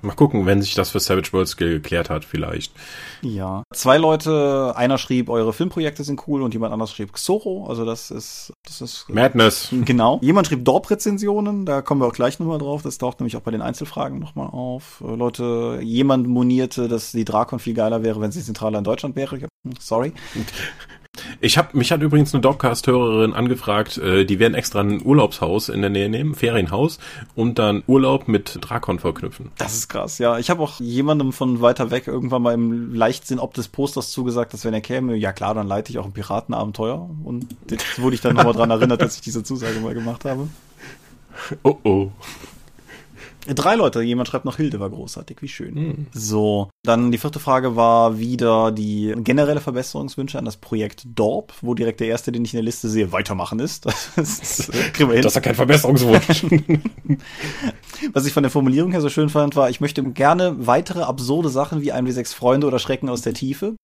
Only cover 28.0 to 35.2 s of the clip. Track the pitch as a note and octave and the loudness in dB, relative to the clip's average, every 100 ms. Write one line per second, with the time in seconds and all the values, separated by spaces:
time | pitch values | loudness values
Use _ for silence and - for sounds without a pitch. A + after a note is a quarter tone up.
28 | C3 C3+ - G#2+ - - - A#2 - F2+ | 6 2 2 0 0 -12 -8 -6 -4 -2
29 | F2 D#2+ - - - - G#2 A2+ - - | -2 -4 -8 -10 -18 -8 -6 -6 -6 -6
30 | - - A#2+ A#2 B2 F3 D3+ - A#2+ A#2+ | -6 0 2 2 0 0 -2 -6 -4 -2
31 | C#3+ D3+ C3 C3 C3 A#2+ A#2+ B2+ A#2 B2+ | 2 2 0 0 0 4 4 4 0 -2
32 | - C3 B2 B2+ A#2+ A#2 A#2 A#2 A#2 A#2 | -4 -6 -2 0 2 2 0 -2 -4 2
33 | A2+ B2+ - B2+ C3+ - A2 - C#3 C#3 | 2 0 -6 -6 -4 -6 -8 -4 -4 -4
34 | - - B2 A#2+ A#2 G#2+ A2+ A2 A2 B2+ | -6 -4 -2 -2 -2 -4 -4 -4 -4 -4
35 | B2+ A2+ | -2 -2